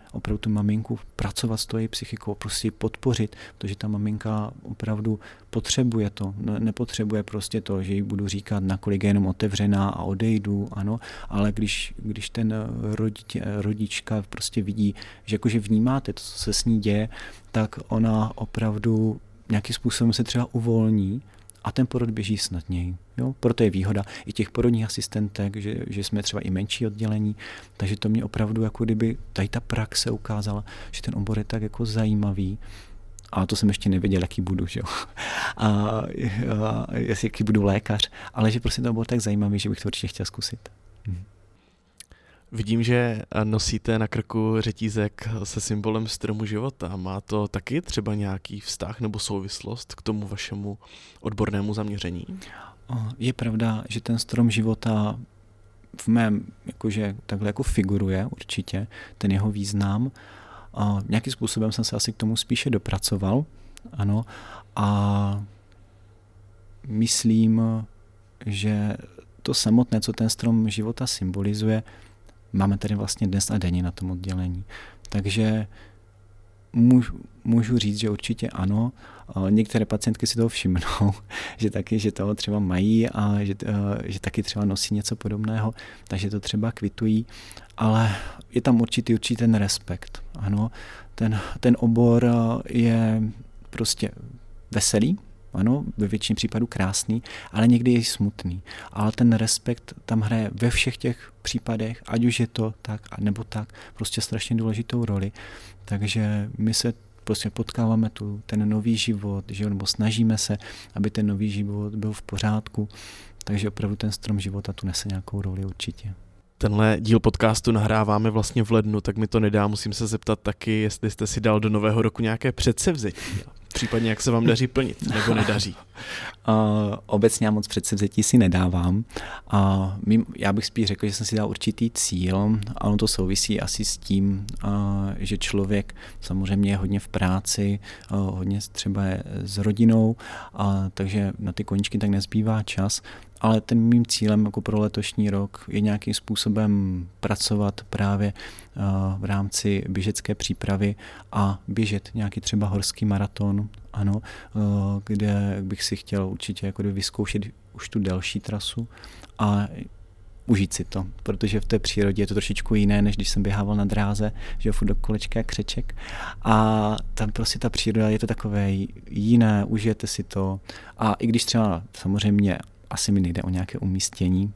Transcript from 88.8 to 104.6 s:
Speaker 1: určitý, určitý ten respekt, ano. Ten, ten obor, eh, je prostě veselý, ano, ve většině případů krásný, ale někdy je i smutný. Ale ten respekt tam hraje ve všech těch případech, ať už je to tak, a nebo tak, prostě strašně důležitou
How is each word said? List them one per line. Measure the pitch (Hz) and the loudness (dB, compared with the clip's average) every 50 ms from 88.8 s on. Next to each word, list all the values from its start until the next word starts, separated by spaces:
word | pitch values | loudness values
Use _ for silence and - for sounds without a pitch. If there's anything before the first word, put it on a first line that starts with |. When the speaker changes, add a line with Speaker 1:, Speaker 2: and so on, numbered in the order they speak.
Speaker 1:
určitý, | 117 - - 123 113 - 113 | 4 2 0 0 2 2 2
určitý | 107 - - 120 - | 2 2 0 0 2
ten | 117 113 110 | 4 4 6
respekt, | 104 101 98 - - - - 87 - - - - - - - - - | 6 4 2 0 -2 -4 -6 -8 -8 -10 -12 -12 -12 -12 -12 -8 -6
ano. | 101 98 104 101 110 117 - - - - - - - - - | -2 0 0 2 0 0 -4 -8 -16 -16 -16 -18 -18 -12 -4
Ten, | - 117 110 107 101 - - - - | -2 0 0 0 0 -2 -6 -4 2
ten | - 123 120 - | 4 6 6 6
obor, | 123 113 117 117 120 120 117 117 120 | 6 4 6 8 8 8 8 8 6
eh, | 120 120 117 113 113 117 - - - - 120 | 6 4 4 4 2 0 -2 -4 -2 2 4
je | 117 117 113 113 113 110 110 110 110 107 - - - - - - - - | 4 4 4 4 4 4 2 2 0 -2 -4 -8 -14 -18 -18 -20 -18 -10
prostě | - - 113 - - - - - - - - - - - - - - - - - | -6 -2 -2 -2 -2 -2 -4 -4 -6 -8 -16 -16 -16 -18 -18 -18 -18 -18 -10 -4
veselý, | - 107 - - - 107 110 147 190 - - - - - - - - | -2 0 2 4 4 4 4 4 2 0 -4 -10 -20 -20 -16 -6 -2
ano, | 90 98 113 127 - - - - | 2 2 4 2 2 0 -4 -2
ve | - 104 | 0 0
většině | 98 107 107 - - 214 | 0 0 0 0 0 0
případů | - - - - 110 117 | 0 0 -2 0 -2 -2
krásný, | 117 - - 95 92 98 - - - 110 120 - - - - - - | -2 0 0 0 0 0 0 -2 -2 -2 -2 -4 -6 -12 -16 -14 -4
ale | - 107 113 | 2 4 6
někdy | 120 123 117 120 123 | 8 8 6 6 4
je | 123 120 | 4 4
i | 113 | 4
smutný. | - - - 101 104 - - - 90 87 95 - - - - - - | 0 0 0 0 0 -2 -2 -6 -6 -6 -6 -8 -12 -16 -16 -16 -10
Ale | - 101 104 110 | -4 -2 0 0
ten | - - 123 120 | 2 4 6 6
respekt | 113 110 113 107 - - - - 120 - - - - - - | 6 6 4 2 0 0 -2 -4 -4 -4 -6 -14 -18 -12 -4
tam | - 117 110 | -2 0 0
hraje | 107 107 113 113 110 101 | 2 2 2 0 0 -2
ve | - 101 117 120 | -2 0 2 2
všech | - - - 131 120 | 2 2 0 0 -2
těch | - - 127 117 - - - - - | -2 -2 -2 -2 -4 -8 -20 -18 -10
případech, | - - - 123 - - 113 110 110 110 117 - - | -6 -4 -4 -4 -2 -2 -2 -2 -2 -4 -6 -8 -6
ať | - 113 113 120 | -2 0 2 4
už | 123 117 - | 4 4 2
je | 120 | 0
to | 113 - - 110 110 107 - | 0 0 0 -2 -2 -2 -6
tak, | - - 107 107 - - | -8 -8 -8 -8 -8 -12
a | - - | -6 -2
nebo | 101 104 98 110 117 | 0 0 0 -2 -4
tak, | - - 107 107 - - - - - - | -6 -6 -6 -6 -8 -12 -18 -20 -14 -8
prostě | - 107 - - 117 | -6 -6 -4 -4 -4
strašně | - - 117 110 - - 117 | -4 -2 -4 -4 -2 -2 0
důležitou | 113 | 0